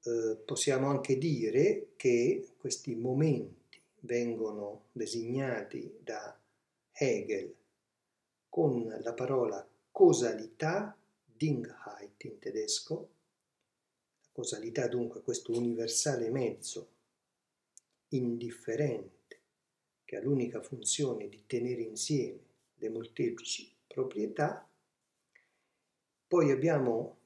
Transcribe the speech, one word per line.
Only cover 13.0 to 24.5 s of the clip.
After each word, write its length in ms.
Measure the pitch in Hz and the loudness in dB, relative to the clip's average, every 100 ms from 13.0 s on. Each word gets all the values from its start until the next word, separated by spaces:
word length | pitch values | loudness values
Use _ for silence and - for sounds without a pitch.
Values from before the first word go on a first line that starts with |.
| - _ _ _ _ _ _ _ _ _ _ _ | -8 _ _ _ _ _ _ _ _ _ _ _
La 80 | _ | _
cosalità 540 | - 120 - 113 127 120 | -10 -6 -6 -4 -2 0
dunque 340 | 123 117 - | 0 -2 -4
è 20 | |
questo 300 | - 120 - | -4 -4 0
universale 760 | 117 120 113 117 - 151 127 113 | 0 0 0 0 0 0 0 0
mezzo 580 | 131 131 - - - - _ _ _ _ _ _ _ _ - _ _ _ | 0 0 -4 -10 -12 -14 _ _ _ _ _ _ _ _ -20 _ _ _
indifferente 1300 | 131 123 117 120 - - 117 147 110 95 _ _ - _ _ _ _ _ _ | -2 -2 -4 -6 -10 -6 -2 0 -2 -8 _ _ -20 _ _ _ _ _ _
che 120 | - 104 | -10 -6
ha 40 | |
l'unica 400 | 120 139 120 110 | 0 0 0 -6
funzione 680 | - 123 - - 139 110 101 | -10 -8 -4 0 0 -2 -8
di 160 | - _ | -14 _
tenere 360 | 120 123 117 | -2 -2 -4
insieme 600 | 113 107 - 147 - - _ _ _ | -6 -6 -2 0 0 -6 _ _ _
le 140 | _ 110 | _ -6
molteplici 840 | 113 117 - 120 - - - - _ _ | -6 -8 -2 -2 -2 -8 -8 -10 _ _
proprietà. 840 | - 131 104 - - 143 | -4 -4 -2 -4 2 2